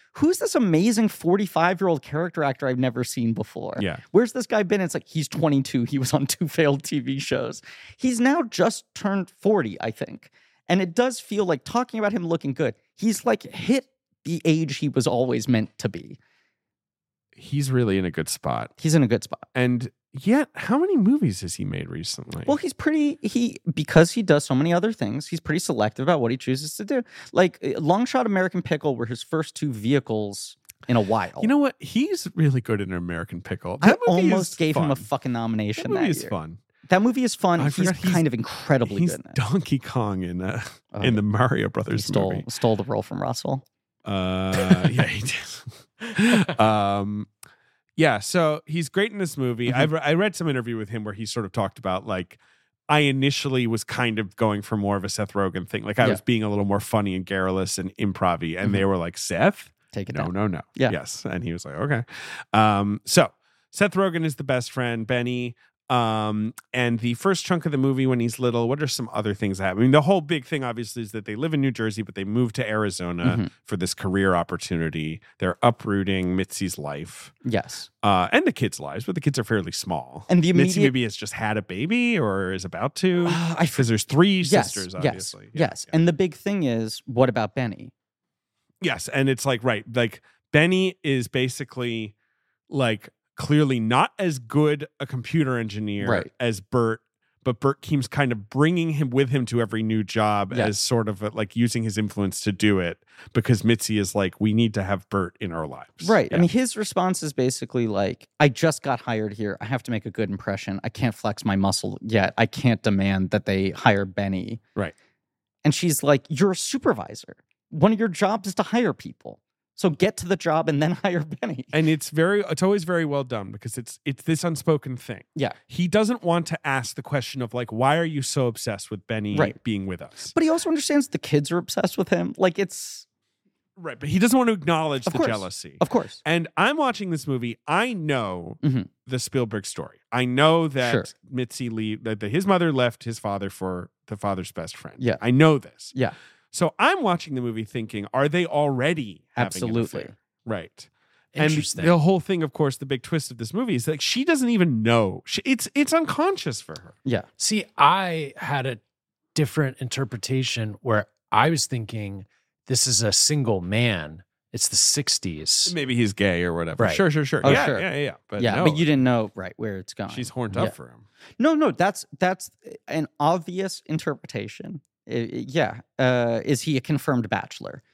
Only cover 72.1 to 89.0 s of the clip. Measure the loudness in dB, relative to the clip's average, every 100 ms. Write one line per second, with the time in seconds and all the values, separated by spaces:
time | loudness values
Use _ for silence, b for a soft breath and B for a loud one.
72.1 | -6 -4 0 0 -2 -2 -2 -2 -4 -6
73.1 | -2 0 0 -2 -8 -8 -4 -4 -4 -2
74.1 | 2 4 4 2 -4 -4 -2 -2 -4 -6
75.1 | -8 b b -4 2 2 2 -2 -2 0
76.1 | 0 0 0 -2 -4 -6 -6 -8 -10 -12
77.1 | -16 -20 _ -4 -2 -4 -12 -16 _ 2
78.1 | 4 4 2 2 0 -4 -4 -10 -10 -6
79.1 | -4 -2 -2 0 -2 -2 -6 -6 -6 -8
80.1 | -10 2 4 6 6 4 4 2 2 -2
81.1 | -4 -10 -4 -2 -2 -4 -4 -2 0 0
82.1 | 0 0 0 -2 -4 -6 -6 -6 0 2
83.1 | 2 2 0 -2 0 0 2 2 2 2
84.1 | 4 6 4 4 2 2 -4 -6 -2 -2
85.1 | -2 -8 -14 -8 -2 -2 -2 0 4 4
86.1 | 4 0 -2 -6 -2 0 0 -2 -8 -2
87.1 | 2 4 2 -2 -4 -6 -8 -16 -20 _
88.1 | _ _ _ _ _ _ -6 -4 -4